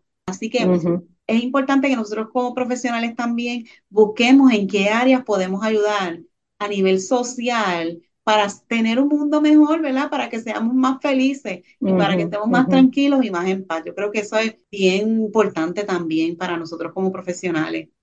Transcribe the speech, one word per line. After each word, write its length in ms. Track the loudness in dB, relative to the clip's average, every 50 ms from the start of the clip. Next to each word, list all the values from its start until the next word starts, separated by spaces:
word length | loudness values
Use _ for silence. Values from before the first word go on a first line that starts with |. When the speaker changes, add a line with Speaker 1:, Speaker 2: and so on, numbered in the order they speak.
| _ _ _ _ _ -12
Speaker 1:
Así 220 | -10 -8 -8 -4
que 240 | -2 0 2 2 2
Speaker 2:
Ujú. 340 | 2 2 0 -2 -2 -4 -10 _ _ _ -2
Speaker 1:
es 160 | -2 0 0
importante 440 | 0 -2 -2 0 2 0 2 2 0
que 60 | 0
nosotros 340 | -2 -4 -6 -6 -8 -8 -4 -4
como 200 | -4 -4 -4 -4
profesionales 600 | -4 -4 -4 -4 -4 -4 -4 -4 -4 -4 -6 -6
también 500 | -6 -6 -4 -4 -4 -6 -6 -8 -8 -10 -14 -20 _ _ _
busquemos 600 | 2 2 2 2 4 0 4 6 6 8 8 6
en 160 | 6 4 2 0
qué 220 | 0 0 2 2
áreas 340 | 2 2 4 4 4 2 2
podemos 400 | 0 -2 0 0 -2 -2 -4 -2
ayudar 580 | -2 0 0 0 0 0 -2 -2 -4 -6 -10 -14 -20 _ _ _ _ _ _
a 80 | -8 -6
nivel 320 | -2 0 2 2 2 0
social, 1000 | 0 0 0 0 0 -2 -6 -6 -4 -2 -2 0 0 0 -2 -2 -4 -6 -8 -10 -16 _ _ _ _
para 220 | 0 2 2 2
s-, 180 | 0 -4 -10 _ _
tener 320 | -2 0 0 0 2 2
un 80 | 2 2
mundo 320 | 2 0 0 0 0 2
mejor, 400 | 4 6 6 6 6 6 4 -2
¿verdad? 280 | -2 -2 -2 -2 -2 -2
Para 200 | -4 -4 -4 -4
que 100 | -6 -10
seamos 340 | -8 -8 -6 -4 -2 0 0
más 240 | 2 2 0 0 -2
felices 600 | -2 0 0 2 2 0 0 -2 -8 -10 -10 -10 -12 _ _ _ -2
y 100 | 0 2
para 220 | 2 2 2 0 -2
que 60 | -2
Speaker 2:
Ujú, 0 |
Speaker 1:
estemos 260 | -4 -4 -4 -2 0
más 200 | 2 2 2 4
Speaker 2:
ujú. 0 |
Speaker 1:
tranquilos 540 | 6 6 6 6 4 2 2 2 2 2 0
y 60 | 0
más 160 | -2 -2 -2 -2
en 180 | -2 -4 -4
paz. 180 | -6 -6 -6 -6
Yo 100 | -8 -8
creo 160 | -6 -6 -4
que 80 | -4 -6
eso 180 | -6 -2 -2 -2
es 180 | -2 -2 -4 _ _ _
bien 380 | -6 0 2 2 2 2 0 0 0 0
importante 600 | -2 0 2 2 0 2 0 -2 -4 -4 -4 -6 -4
también 540 | -4 -4 -4 -2 -2 -2 -2 -2 -2 -2 -4
para 200 | -6 -6 -6 -6
nosotros 360 | -6 -10 -10 -10 -10 -10 -6
como 180 | -4 -4 -2
profesionales. 800 | -4 -4 -8 -8 -10 -6 -6 -4 -2 -2 -4 -4 -6 -10 -10 -14 _ _